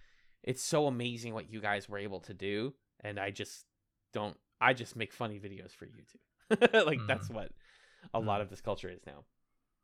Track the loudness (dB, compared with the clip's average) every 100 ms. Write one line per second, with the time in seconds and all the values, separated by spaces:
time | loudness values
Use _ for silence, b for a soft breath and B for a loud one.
0 | -20 -20 -20 -8 -4 -2 2 4 4 2
1 | -2 -4 -6 -6 -6 -4 0 0 -2 -6
2 | -6 -6 -10 -6 -2 0 -2 -6 _ _
3 | -8 -4 -4 -4 -8 -10 -20 _ _ _
4 | _ -4 -4 -6 _ 2 4 4 0 -6
5 | -6 -4 -6 -6 -10 -12 -16 -16 -18 -20
6 | -20 -20 _ _ 0 6 8 8 6 4
7 | 2 0 -2 -8 -8 -12 b b b b
8 | b -2 0 0 -2 -6 -4 -4 -6 -12
9 | -14 -18 -18 _ _ _ _ _